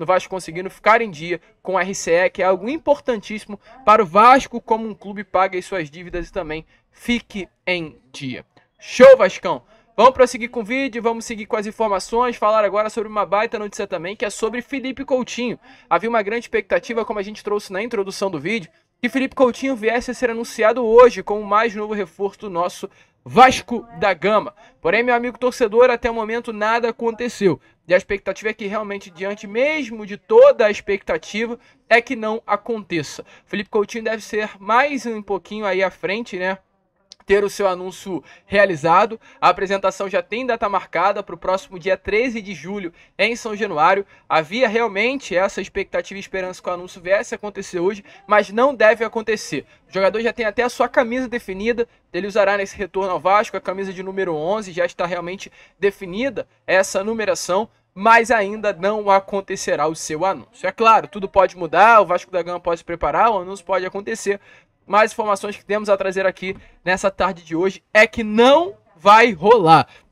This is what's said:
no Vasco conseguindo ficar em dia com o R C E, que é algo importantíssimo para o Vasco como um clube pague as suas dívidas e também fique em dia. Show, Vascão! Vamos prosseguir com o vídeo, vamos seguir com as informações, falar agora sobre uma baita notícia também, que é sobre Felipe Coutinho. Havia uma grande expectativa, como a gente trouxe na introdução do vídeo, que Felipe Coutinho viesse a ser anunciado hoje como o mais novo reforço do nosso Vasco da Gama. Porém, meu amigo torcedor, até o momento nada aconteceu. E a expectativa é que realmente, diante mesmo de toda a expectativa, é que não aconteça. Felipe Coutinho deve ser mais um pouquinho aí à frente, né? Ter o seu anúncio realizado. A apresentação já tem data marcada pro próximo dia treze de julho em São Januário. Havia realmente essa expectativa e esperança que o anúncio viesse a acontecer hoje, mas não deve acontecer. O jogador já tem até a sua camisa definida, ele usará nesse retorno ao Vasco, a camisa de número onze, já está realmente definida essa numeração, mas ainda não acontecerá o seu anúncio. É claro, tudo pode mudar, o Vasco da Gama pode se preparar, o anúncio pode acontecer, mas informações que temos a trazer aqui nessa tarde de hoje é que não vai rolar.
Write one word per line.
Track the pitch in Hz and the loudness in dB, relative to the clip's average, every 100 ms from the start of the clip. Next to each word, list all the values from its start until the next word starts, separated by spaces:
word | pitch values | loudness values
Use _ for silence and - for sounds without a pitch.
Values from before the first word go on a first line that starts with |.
no | 160 | -2
Vasco | 185 - | -2 -2
conseguindo | 190 170 165 185 | -12 -10 -10 -12
ficar | - 208 226 | -2 2 2
em | 226 | 2
dia | 147 170 170 _ _ | -8 -8 -8 _ _
com | - | -4
o | 185 | -4
R | 185 | -4
C | 196 180 | -4 0
E, | 185 180 | 2 2
que | - | 0
é | 185 | 0
algo | 185 214 | 0 -2
importantíssimo | 320 311 285 - 226 - 208 - 202 _ - | -4 -2 -2 -2 -6 -6 -12 -12 -18 _ -4
para | - 214 | 4 4
o | 180 | 4
Vasco | 196 240 262 - 240 | 6 8 8 4 -8
como | - 220 226 | -2 -2 -4
um | |
clube | 196 196 208 | -12 -14 -14
pague | 196 180 190 180 | -4 0 0 -2
as | - | -6
suas | 190 151 | -6 -6
dívidas | 160 175 175 165 | -12 -10 -10 -8
e | |
também | 196 156 160 - _ _ | -10 -8 -10 -12 _ _
fique | _ - 233 - 202 170 _ - | _ -4 -4 -4 -12 -14 _ -4
em | 180 156 - _ | -4 -6 -14 _
dia. | - 135 98 - _ _ _ | -12 -10 -10 -16 _ _ _
Show, | - - 262 508 | -4 10 12 12
Vascão! | 190 - 180 139 _ _ _ | 8 0 -6 -6 _ _ _
Vamos | - 247 | 4 4
prosseguir | 254 247 247 233 | 6 2 0 -8
com | 247 | -8
o | |
vídeo, | 202 262 269 226 | -4 -4 -4 -4
vamos | 226 226 220 | -4 -4 -8
seguir | 214 | -12
com | 208 220 | -6 -6
as | 208 | -6
informações, | - 220 190 - 226 247 | -4 -2 -2 -2 -2 -2
falar | 233 208 220 | 0 0 2
agora | 202 202 214 | 2 0 -2
sobre | 233 214 | -4 -6
uma | 214 170 | -4 -2
baita | 202 226 214 | 0 -2 -4
notícia | 208 - 202 | -8 -8 -8
também, | 175 170 214 | -8 -8 -8
que | |
é | 208 | -8
sobre | - 220 240 | -4 -6 -6
Felipe | - 269 254 262 | -8 -8 -8 -8
Coutinho. | 269 254 - - 247 170 _ - - | -4 -2 -2 -6 -6 -8 _ -14 -2
Havia | 170 220 | -2 0
uma | 233 | -2
grande | 202 233 - | -2 -6 -4
expectativa, | 220 - 180 - 233 | -6 0 -2 -2 -6
como | - 208 | -4 -6
a | |
gente | 196 214 | -8 -8
trouxe | 208 208 - | -6 -6 -4
na | 190 | -8
introdução | 233 208 196 - 196 | -6 -4 -4 -4 -6
do | 156 | -4
vídeo, | 160 226 156 _ _ _ | -4 -6 -8 _ _ _
que | 240 | -4
Felipe | 269 262 | -2 -2
Coutinho | - 254 226 269 240 | 2 0 0 -6 -4
viesse | 220 240 247 | -2 -2 -4
a | |
ser | 233 240 | -4 -4
anunciado | 226 233 - 214 247 | -4 -8 0 0 2
hoje | 226 233 247 185 | 4 8 8 6
como | 185 208 | -6 -6
o | 202 | 0
mais | 208 226 | 0 0
novo | 208 214 | -4 -8
reforço | 208 185 - 196 - | -6 -8 -6 -8 -8
do | 214 | -8
nosso | 170 180 - 196 _ _ _ | -4 -4 -6 -16 _ _ _
Vasco | 127 156 254 - - 233 - 165 | 0 6 6 6 -6 -8 -8 -4
da | 202 | -2
Gama. | 170 190 214 139 - - _ | 0 0 0 -2 -12 -20 _
Porém, | 156 208 | -2 0
meu | 247 | 2
amigo | 240 247 - | 0 -2 -4
torcedor, | 247 - 226 226 254 | -4 -2 0 4 4
até | 233 233 | 4 -4
o | |
momento | 226 214 240 240 | -4 -6 -6 -6
nada | 214 214 233 233 | -4 -2 0 -2
aconteceu. | - 226 220 240 - 196 135 _ _ - | -4 -6 -4 -6 0 0 0 _ _ 0
E | |
a | 180 | 0
expectativa | - 202 - 190 214 | 0 -8 -6 -6 -6
é | |
que | 226 202 | -8 -8
realmente, | 214 208 202 196 | -8 -8 -10 -14
diante | 170 196 202 202 | -10 -8 -8 -6
mesmo | 220 285 311 226 220 202 | -2 0 -2 -6 -12 -14
de | 202 | -12
toda | - 220 285 240 | 4 8 8 6
a | 208 | 2
expectativa, | 202 - 196 - 170 - 208 226 233 _ _ - | 0 -4 -6 -4 -8 -4 -6 -6 -8 _ _ 2
é | 233 | 2
que | 233 233 | 2 -6
não | 220 220 - | -6 -6 -4
aconteça. | 208 - 226 190 170 139 - - - | -6 -4 -8 -6 -6 -6 -12 -18 -20
Felipe | - 202 208 | -10 -10 -4
Coutinho | 214 202 233 | -4 -4 -6
deve | 220 220 | -6 -8
ser | - 214 214 196 | -6 -6 -6 -8
mais | 196 240 294 269 | 0 2 2 -2
um | 233 220 | -6 -8
pouquinho | 202 190 - 214 208 | -6 -8 -8 -6 -4
aí | 185 | -2
à | 190 | -2
frente, | - 170 214 240 185 | -4 -6 -6 -8 -6
né? | 185 190 _ _ _ _ _ - - | -6 -6 _ _ _ _ _ -10 0
Ter | 202 | 2
o | 202 | 2
seu | - 196 | 0 -2
anúncio | 180 185 - 196 165 - - - | -2 -8 -12 -10 -10 -10 -20 -2
realizado. | 202 196 151 165 180 214 226 _ - | 2 2 2 4 4 4 -4 _ 0
A | 170 | 2
apresentação | 180 190 196 190 - 196 | 2 -2 -2 -2 -2 -4
já | 190 | -4
tem | - 226 254 | -4 -6 -4
data | 226 208 | -2 -2
marcada | 190 - 160 196 208 | -2 -2 0 0 0
pro | 196 170 | -6 -8
próximo | 180 190 - 185 | -4 -4 -4 -8
dia | 175 185 | -4 -4
treze | - 208 254 226 | -2 -2 -2 -6
de | 190 | -12
julho | 160 165 208 170 _ _ - | -14 -12 -10 -10 _ _ -4
em | 214 233 | -2 -2
São | 226 208 | -8 -6
Januário. | 208 151 165 196 202 _ - | -4 2 2 2 -2 _ -2
Havia | 156 151 220 233 | -2 0 -2 0
realmente | 226 233 190 233 277 - 170 | 0 -2 -2 -2 -4 -4 -2
essa | - - | -2 -4
expectativa | - 196 190 - - 196 | -10 -8 -6 -6 -8 -12
e | |
esperança | - 190 185 180 | -10 -8 -8 -8
que | - | -8
o | |
anúncio | 175 180 190 | -8 -10 -10
viesse | 170 202 240 | -2 -2 -2
a | 233 | -10
acontecer | 208 196 190 175 | -10 -12 -8 -4
hoje, | 180 208 - - - | -4 -4 -12 -12 0
mas | 208 - | 2 2
não | 214 269 | 2 0
deve | 233 214 226 | 4 4 4
acontecer. | 220 226 220 214 - 143 - _ _ | -2 -6 -4 -6 -6 -10 -10 _ _
O | |
jogador | 190 190 214 | 0 0 0
já | 226 | -4
tem | 214 214 | -4 -4
até | 208 | -2
a | 247 | -2
sua | - 240 | 0 0
camisa | 302 233 247 254 | 0 0 -2 -4
definida, | 240 - 190 220 233 233 _ _ | -6 -8 -6 -2 -2 -4 _ _
ele | 175 202 | -8 -2
usará | 208 196 202 | 2 2 2
nesse | 196 - | -4 -8
retorno | 185 190 190 | -8 -4 -4
ao | 170 | -2
Vasco, | 170 202 226 190 | 2 2 2 -6
a | |
camisa | 190 185 196 | -8 -8 -8
de | 185 | -10
número | 190 190 180 | -10 -6 -4
onze, | 151 165 214 190 | -4 -2 -4 -6
já | 170 | -4
está | 175 - 175 | -4 -2 -6
realmente | 175 170 190 - _ _ - | -6 -8 -12 -16 _ _ -2
definida | 196 - 185 190 269 196 - _ - | -2 -2 -10 -6 -4 -6 -12 _ 0
essa | 190 - 190 | 2 2 -2
numeração, | 208 226 202 170 - 185 226 _ _ | -4 -4 -2 -2 -2 -2 -2 _ _
mas | 185 220 226 226 | 0 6 6 4
ainda | 233 196 220 208 | 0 -2 -4 -4
não | 165 190 214 202 | -2 -2 -2 2
acontecerá | 196 196 196 190 190 - 165 156 | 2 2 -8 -6 -8 -4 -2 -2
o | |
seu | 160 - 156 | -4 -8 -4
anúncio. | 185 151 - _ 180 | -4 -4 -10 _ -6
É | |
claro, | - 226 208 147 | 0 4 4 2
tudo | 208 190 | -10 -2
pode | 196 180 180 | 2 2 0
mudar, | 165 160 220 226 | 0 6 8 8
o | 175 | 6
Vasco | 180 - | 0 -4
da | 180 | -6
Gama | 170 175 | -6 -6
pode | 175 170 | -4 -6
se | |
preparar, | - 170 151 156 226 | -6 -6 -2 2 2
o | 202 | 0
anúncio | 180 196 | -6 -12
pode | - 185 185 | -4 -4 -4
acontecer, | 196 220 226 196 202 _ - _ _ - | -8 -10 -8 -6 -6 _ -20 _ _ -2
mas | 202 220 | 2 2
informações | - 214 196 208 202 | 0 -4 -4 -4 -10
que | |
temos | - 208 214 | -6 -4 0
a | 196 | 0
trazer | 190 190 190 | 0 -2 -2
aqui | - 185 190 - _ | -4 -10 -10 -16 _
nessa | 175 190 196 | -4 0 -2
tarde | - 185 175 | -2 -4 -4
de | 160 | -6
hoje | 156 190 - _ | -2 -2 -4 _
é | 214 220 | 4 4
que | 233 | 0
não | 214 214 247 302 359 - _ _ | -2 4 6 6 2 -8 _ _
vai | 202 220 240 | 6 8 6
rolar. | 170 202 240 160 156 - - _ | 4 4 6 8 6 4 -6 _